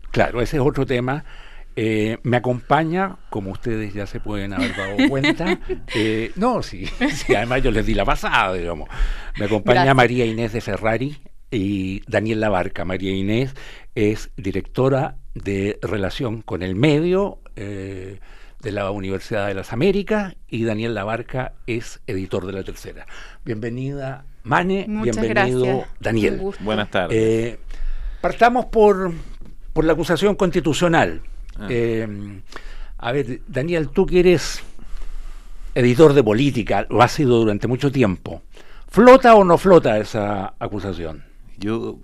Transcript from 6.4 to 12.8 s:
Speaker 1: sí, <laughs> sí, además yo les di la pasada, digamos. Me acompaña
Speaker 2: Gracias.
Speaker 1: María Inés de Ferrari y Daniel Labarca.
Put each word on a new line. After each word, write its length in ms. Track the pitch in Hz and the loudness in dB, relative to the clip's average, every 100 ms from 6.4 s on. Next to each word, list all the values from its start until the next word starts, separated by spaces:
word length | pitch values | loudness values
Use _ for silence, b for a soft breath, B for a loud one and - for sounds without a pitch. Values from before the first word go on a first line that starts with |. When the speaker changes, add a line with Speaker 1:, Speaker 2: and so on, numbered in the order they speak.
| 240 214 | 0 0
Speaker 1:
sí, 240 | - - 113 | -4 -8 -8
<laughs> 260 | - 269 | -2 -2
sí, 220 | - - 101 | -2 0 0
además 260 | 117 127 | 2 2
yo 80 | 127 | 2
les 160 | 110 104 | 2 2
di 80 | |
la 100 | 107 101 | 2 2
pasada, 460 | 147 202 139 98 | 0 2 2 2
digamos. 360 | 92 85 80 76 B B B B - | 0 -4 -6 -8 B B B B -4
Me 80 | 104 | 0
acompaña 300 | 107 101 123 | 0 4 4
Speaker 2:
Gracias. 140 | 131 135 | 6 6
Speaker 1:
María 300 | 120 123 113 | 6 4 0
Inés 280 | 110 113 | 0 -2
de 80 | 113 | -4
Ferrari 560 | - 95 110 113 135 147 - - - | -4 -2 0 -2 -4 -8 -16 -18 -8
y 500 | 117 98 101 95 95 - | -4 -2 -2 -4 -6 -2
Daniel 320 | 104 107 110 | -2 0 0
Labarca. 440 | 107 92 87 - | 2 0 0 -4